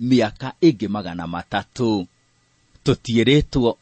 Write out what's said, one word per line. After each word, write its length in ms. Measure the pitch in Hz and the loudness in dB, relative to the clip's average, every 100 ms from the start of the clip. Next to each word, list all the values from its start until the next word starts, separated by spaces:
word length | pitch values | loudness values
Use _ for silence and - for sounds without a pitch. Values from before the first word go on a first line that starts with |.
mĩaka 520 | 123 127 107 - 131 - | 4 4 4 -2 -12 -12
ĩngĩ 260 | - 98 101 | -14 -10 -8
magana 360 | 104 87 85 85 | -6 -8 -10 -8
matatũ. 800 | 85 - 101 - - 117 104 90 _ _ _ _ _ _ _ | -10 -8 -8 -8 -6 -4 -4 -6 _ _ _ _ _ _ _
Tũtiĩrĩtwo 920 | - 120 - 113 113 147 147 139 117 - | -2 -2 0 2 4 4 2 0 0 2